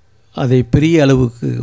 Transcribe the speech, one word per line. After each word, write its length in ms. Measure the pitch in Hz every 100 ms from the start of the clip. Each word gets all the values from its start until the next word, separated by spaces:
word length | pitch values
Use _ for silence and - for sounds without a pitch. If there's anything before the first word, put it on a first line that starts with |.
| _ _ _ -
அதை 260 | 135 127
பெரிய 400 | 120 151 156 165
அளவுக்கு 480 | 139 135 123 - 143 120